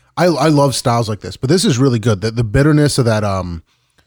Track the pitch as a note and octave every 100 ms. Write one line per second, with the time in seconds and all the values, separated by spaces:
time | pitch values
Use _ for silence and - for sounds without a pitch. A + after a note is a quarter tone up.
0 | _ - F3+ C#3+ D#3 C#3+ C#3+ - B2 A#2+
1 | A2 G#2+ - - B2+ - A3+ A#2+ C#3 A#2+
2 | A2+ G2+ A2 A2+ A2+ B2 D3+ D3+ D3 -
3 | A#2 G#2+ G#2 F#2+ F2+ E2+ - _ _ _